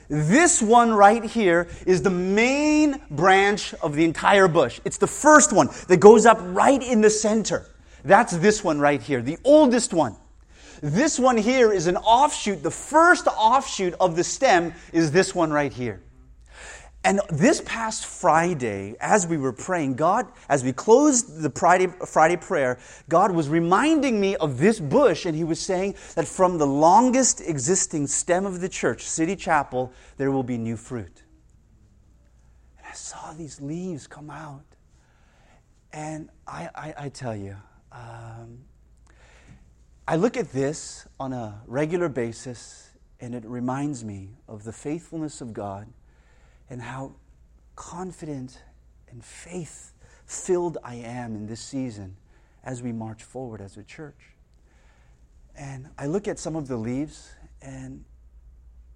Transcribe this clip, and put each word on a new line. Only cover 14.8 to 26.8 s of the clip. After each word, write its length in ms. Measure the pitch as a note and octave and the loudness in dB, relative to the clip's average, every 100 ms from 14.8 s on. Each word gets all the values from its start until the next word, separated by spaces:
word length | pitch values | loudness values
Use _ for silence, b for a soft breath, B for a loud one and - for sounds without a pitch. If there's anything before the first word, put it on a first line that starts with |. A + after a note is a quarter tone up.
| B | B
is 180 | E3 D#3+ | 0 2
this 240 | E3 F#3 | 2 0
one 160 | F3+ D#3+ | 0 0
right 220 | D3 C#3+ | 0 -2
here. 300 | A#2+ B2 G2 - _ - - - B B B B - F#3 | -4 -8 -10 -16 _ -20 -20 -20 B B B B -4 0
And 140 | G3 - | 0 -2
this 320 | D3 A3+ - | 0 2 2
past 400 | - A#3 A3 - | -4 -8 -8 -8
Friday, 920 | - - E3 D#3 E3+ D#3+ A#2+ G2 G2 A#2 | -12 -2 2 2 2 -2 -4 -6 -8 -8
as 300 | D3+ G#3 E3+ | 0 0 0
we 80 | D#3+ | -4
were 160 | C3 | -4
praying, 420 | - - F3 C3+ | -6 -6 -4 -4
God, 320 | B2+ D#3+ A3 B3 b b | -2 0 0 -4 b b
as 160 | C#3 | -2
we 80 | B2+ | -2
closed 680 | C3 - A#3+ D4+ B3 - D#3 | -4 4 6 6 2 -2 -6
the 100 | D3+ | -6
Friday, 360 | - F3 F#3 F3+ | 0 2 4 2
Friday 500 | - - E3+ D#3+ F3 | -4 -4 2 2 2
prayer, 440 | - F3 B2+ B2 b b - | -4 -2 -2 -4 b b 0
God 220 | E3 F#3+ | 2 2
was 180 | E3+ C#3+ | 0 0
reminding 720 | E3 E3+ G3 D4 D#4+ C4+ G#3+ | 0 2 2 2 2 0 0
me 140 | G3 | -2
of 240 | G3 D#3 B2 | -2 -4 2
this 220 | F#3+ A3+ | 2 2
bush, 440 | C#3+ F#3 B3+ D#3+ | 0 2 2 2
and 120 | F#3 D#3 | -4 -4
he 80 | |
was 160 | E3 E3 | -4 -4
saying 340 | - F3+ G3 F#3 B - | -4 -4 -4 -8 B -6
that 100 | D3+ | -6
from 320 | - F#3 F3 | 0 0 2
the 80 | C#3+ | 0
longest 720 | C#3 | 4